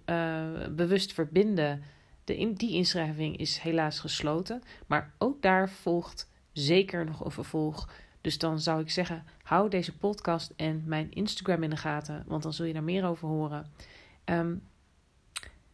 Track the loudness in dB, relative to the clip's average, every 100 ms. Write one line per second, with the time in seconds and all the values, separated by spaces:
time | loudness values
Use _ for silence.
0 | -2 0 0 -2 -4 -6 -6 0 4 4
1 | 2 -2 2 6 6 4 2 0 -6 -20
2 | _ -16 -6 -2 -2 0 0 2 2 2
3 | -2 -2 -4 -2 -4 -2 0 2 2 -2
4 | -4 -2 0 0 -2 -8 -10 -14 0 0
5 | 0 -2 0 2 4 6 4 -2 0 0
6 | 0 -10 -14 _ _ -2 4 6 4 0
7 | -4 -4 -6 -6 -4 -2 -2 -4 -10 -14
8 | -20 -8 -4 0 0 0 0 0 0 -2
9 | -2 -4 -10 -12 2 4 4 2 -2 -2
10 | -2 0 0 0 -2 -4 -2 -2 -2 -2
11 | -2 -2 -2 -2 0 2 0 -2 -2 -4
12 | -6 -10 -6 -4 -4 -4 -4 -2 -2 0
13 | 0 -2 -2 -2 -2 -4 -10 -18 -20 -20
14 | -20 -12 -2 0 0 -4 -10 _ _ _
15 | _ _ _ -12 -12 -20 _